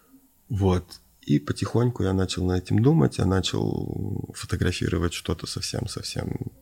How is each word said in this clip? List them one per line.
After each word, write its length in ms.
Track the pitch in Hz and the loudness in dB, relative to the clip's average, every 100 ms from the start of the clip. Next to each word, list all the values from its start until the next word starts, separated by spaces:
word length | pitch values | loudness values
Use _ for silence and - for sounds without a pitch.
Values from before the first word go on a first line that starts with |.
| _ - _ _ - | _ -20 _ _ -8
Вот. 360 | 101 98 90 - - _ _ | 2 4 4 0 -18 _ _
И 160 | - 147 | 0 0
потихоньку 640 | - - 104 113 123 120 | 2 -4 0 2 2 2
я 100 | 95 | 0
начал 320 | 95 92 - 90 | 2 0 0 0
над 160 | 90 | 0
этим 200 | - 101 | 2 4
думать, 360 | 123 160 139 - | 6 6 4 2
я 80 | 92 | 2
начал 1040 | 95 90 53 53 - - - 101 - - | 2 2 0 0 -2 -4 -6 -6 -6 -8
фотографировать 800 | - - 92 90 90 - 87 85 | -10 -6 -2 -2 0 -2 0 0
что-то 320 | - - 87 - | -2 -6 -6 -6
совсем-совсем 840 | - - - - - - - - - - - | -8 -6 -4 -6 -8 -8 -6 -4 -6 -8 -12